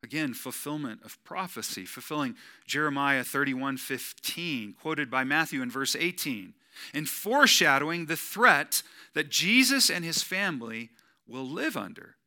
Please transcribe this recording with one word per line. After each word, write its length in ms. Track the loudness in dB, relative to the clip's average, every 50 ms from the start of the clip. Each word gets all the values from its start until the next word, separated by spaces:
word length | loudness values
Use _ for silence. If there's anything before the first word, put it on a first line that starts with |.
| -14
Again, 320 | -8 -4 -4 -4 -4 -4
fulfillment 640 | -6 -10 -10 -10 -8 -8 -6 -6 -6 -6 -8 -10 -12 -16
of 200 | -20 -20 _ _
prophecy, 640 | -10 -6 -6 -6 -6 -8 -8 -8 -8 -8 -8 -10
fulfilling 520 | -12 -12 -14 -10 -6 -4 -2 -2 -2 -4 -8 -16 -20 -20 -20 _ -4
Jeremiah 560 | -2 0 0 0 0 2 2 4 4 2 2
thirty-one 540 | 0 0 0 0 0 0 -2 -2 -4 -4 -6
fifteen, 960 | -4 -6 -6 -6 -6 -10 -14 -8 -8 -8 -6 -4 -4 -4 -4 -4 -6 -8 -12
quoted 360 | _ -6 -4 -2 -2 -4 -2
by 140 | 0 -2 0
Matthew 380 | 2 2 0 0 0 -2 -6
in 100 | -6 -4
verse 240 | -4 -4 -2 -2 -2
eighteen, 580 | 0 -2 -2 -2 -4 -6 -6 -6 -6 -8 -14 -18 _ _ _ _ -18 -18 -8 -6
and 160 | -6 -4 -4
foreshadowing 960 | -6 -6 -2 0 4 6 6 8 8 6 6 6 6 4 2 0 -2 -4 -2
the 120 | -4 -4 -6
threat 680 | -6 -8 -2 6 8 8 8 8 4 0 -2 -4 -4 -4 -20 -20 -20 -6 _
that 160 | -2 -2 0
Jesus 600 | 0 0 2 6 8 8 8 8 6 4 4 4
and 160 | 2 0 -2
his 160 | -2 -2 -4
family 720 | -4 -2 -2 -2 -2 -2 -2 -4 -6 -8 -8 -8 -8 -10 _ _ _ _ _ _ _
will 240 | -12 -10 -8 -8 -6
live 280 | -6 -4 -4 -4 -4 -4
under. 400 | -8 -8 -12 -16 -20 -20 -20 _ _